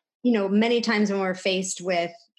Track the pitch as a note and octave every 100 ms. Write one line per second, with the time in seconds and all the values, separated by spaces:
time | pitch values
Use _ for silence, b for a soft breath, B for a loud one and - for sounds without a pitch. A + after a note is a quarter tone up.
0 | _ _ B3 A3 G3 G#3 A3+ A#3+ A3+ G#3+
1 | G#3 G3 F#3 F#3 G3+ F#3 F#3+ - F3+ F3
2 | E3+ - _